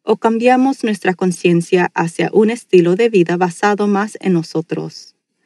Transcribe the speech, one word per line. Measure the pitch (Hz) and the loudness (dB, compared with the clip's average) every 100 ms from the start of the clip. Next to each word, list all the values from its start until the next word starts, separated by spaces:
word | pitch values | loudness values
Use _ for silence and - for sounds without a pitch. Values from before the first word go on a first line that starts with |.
o | - 214 | -4 -2
cambiamos | 226 226 240 254 262 277 | 0 0 2 4 2 0
nuestra | 226 202 - | -4 -2 -4
conciencia | 185 185 175 180 170 170 180 180 | -2 -2 0 2 0 2 0 0
hacia | - 165 - - | -4 -6 -4 -2
un | - 220 | 2 2
estilo | 233 - 180 170 185 | 0 2 2 4 2
de | 233 | 2
vida | 214 165 175 | 2 0 0
basado | 175 170 208 202 208 | -2 -2 -2 0 0
más | 196 214 - | -2 -4 -6
en | 190 | -2
nosotros? | 175 160 160 160 165 160 - - _ _ _ | -2 -2 -6 -6 -8 -10 -14 -20 _ _ _